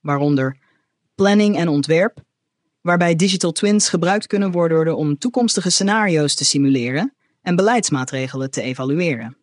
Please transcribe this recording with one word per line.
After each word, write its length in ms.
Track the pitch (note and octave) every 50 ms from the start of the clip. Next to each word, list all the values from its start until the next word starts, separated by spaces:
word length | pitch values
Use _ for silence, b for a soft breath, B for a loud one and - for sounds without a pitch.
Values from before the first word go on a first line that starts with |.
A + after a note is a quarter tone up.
waaronder 560 | _ D3+ C#3+ C#3 C#3+ D3 D3 C3+ C3 C3+ C3+ _ _ _ _ _ _ _ _ _ _ _ _
planning 420 | - G3 G3 G3+ G#3 G#3 G#3 G#3
en 120 | - E3+ E3+
ontwerp, 520 | D3 C#3+ C#3 - D#3+ E3 F#3 A#3 _ - - _ _ _ _ _ _ _ _ _ _ _
waarbij 360 | _ F3 F3 F3 F3 E3+ E3+
digital 360 | D#3+ F3+ G3+ F#3+ F#3 - F3 E3
twins 360 | - - G3+ G#3 G#3 G3+ -
gebruikt 380 | - F#3 E3 F3 G3 G#3+ G#3
kunnen 240 | - - G3+ G3+ G3
worden 460 | F3 F3 E3+ E3 D#3+ D#3+ D#3+ D#3+ D#3+
om 220 | - D#3 D3+ D3 C#3+
toekomstige 520 | - B3 A#3+ B3+ A#3 A3+ - - F3 F#3
scenario's 640 | E3+ - G3 G3 G3+ A3 G#3+ G3 E3+ D#3 D3 C#3+ C#3+
te 100 | - D3
simuleren 720 | - - C#3+ C#3 C#3 C3+ C3 A#2 A#2+ B2+ D3 F3+ C#4 _ _ _ _ _ _ _
en 140 | F3+ F3+
beleidsmaatregelen 960 | F3 F#3+ G#3+ A#3+ A#3+ G3+ - D#3 C3+ - C3+ - C3 C3 C3 - C3+ C3+ C3+
te 120 | - - G#2+
evalueren. 760 | B2 B2+ B2+ C3 C3 C#3+ E3 F3+ E3+ C#3+ A#2 A2+ A2+ C3+ _